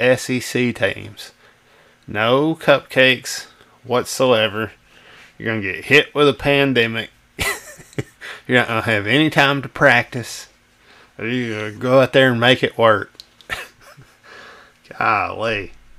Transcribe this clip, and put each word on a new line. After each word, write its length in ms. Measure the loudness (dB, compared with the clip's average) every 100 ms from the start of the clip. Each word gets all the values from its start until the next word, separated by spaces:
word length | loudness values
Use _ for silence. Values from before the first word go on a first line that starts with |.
S 300 | 0 0 -2
E 100 | -6
C 320 | -4 -4 -2
teams. 600 | -2 -4 -4 -14 -18 -20 _ _ _ _ _ _ _ -10
No 460 | -2 2 2 0
cupcakes 920 | -2 2 2 2 2 2 2 -4 -14 -14 _ _ _
whatsoever. 880 | -4 -4 -4 -2 2 2 0 -4 -10 -12 _ _ -20 -20 -20 -12
You're 120 | -6
gonna 60 | -6 -6
get 100 | -8
hit 300 | 2 2 2
with 120 | 0 0
a 60 |
pandemic. 760 | 2 0 2 2 2 0 -2 -10 _ _ -8
<laughs> 1080 | -6 -8 -14 -20 -14 -12 -12 _ -20 -16 0
You're 100 | 0
not 80 | 2
gonna 120 | -2
have 240 | 0 -2 0
any 220 | 0 2
time 320 | 2 0 0
to 80 | -6
practice. 800 | 2 4 4 0 -10 -12 -14 -18 _ _ _ _ _ _ -10
You're 520 | -6 -4 -4 -6 -8
gonna 100 | -6
go 200 | 2 4
out 120 | 4
there 160 | 4 4
and 100 | 4
make 220 | 4 4
it 160 | 0 2
work. 340 | 4 4 -2 _ -20 _ -16
<laughs> 1500 | -14 -14 _ -20 -20 -20 _ -20 -20 -20 -20 -20 _ -18 -4
Golly. 720 | -2 0 -4 -6 -6 -6 -8 -18 _